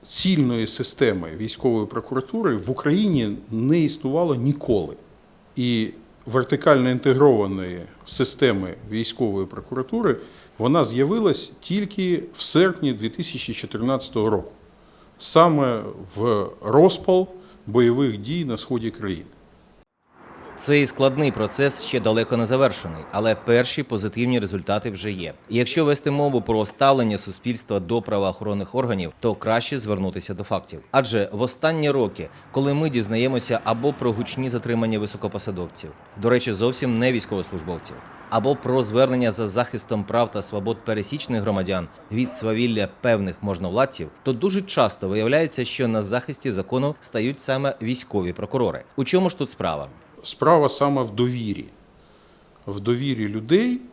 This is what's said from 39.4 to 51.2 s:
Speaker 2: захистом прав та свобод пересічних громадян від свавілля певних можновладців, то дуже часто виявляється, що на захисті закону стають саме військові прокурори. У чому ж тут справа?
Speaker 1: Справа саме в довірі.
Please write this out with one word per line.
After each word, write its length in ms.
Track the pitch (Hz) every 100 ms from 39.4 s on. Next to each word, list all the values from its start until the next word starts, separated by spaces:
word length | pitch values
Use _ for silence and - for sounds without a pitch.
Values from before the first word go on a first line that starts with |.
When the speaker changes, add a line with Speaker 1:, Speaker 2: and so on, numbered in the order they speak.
| 107
Speaker 2:
захистом 560 | 104 120 110 - 107
прав 280 | 98 117 117
та 100 | 104
свобод 360 | - 104 101 110 -
пересічних 560 | 107 98 147 - 117
громадян 460 | 104 95 92 92 85 - -
від 220 | 110 127
свавілля 540 | - 110 110 120 107 95 -
певних 420 | 123 110 95 82
можновладців, 640 | 104 87 90 104 135 - 78 -
то 100 | 135
дуже 280 | 117 190 196
часто 480 | 190 - 110 - 95
виявляється, 560 | 107 113 151 160 - 120
що 220 | - 120
на 140 | 110
захисті 500 | 101 120 - 139 135
закону 440 | 95 95 127 143 151
стають 420 | - 113 120 143
саме 340 | - 135 139 -
військові 520 | 113 127 - 104 87
прокурори. 500 | 87 104 135 104 69 - -
У 80 |
чому 260 | 131 180 185
ж 80 | -
тут 120 | 135
справа? 380 | - 90 76 69 - - -
Speaker 1:
Справа 460 | - - 147 165 143
саме 320 | - 143 139
в 80 | 117
довірі. 540 | 104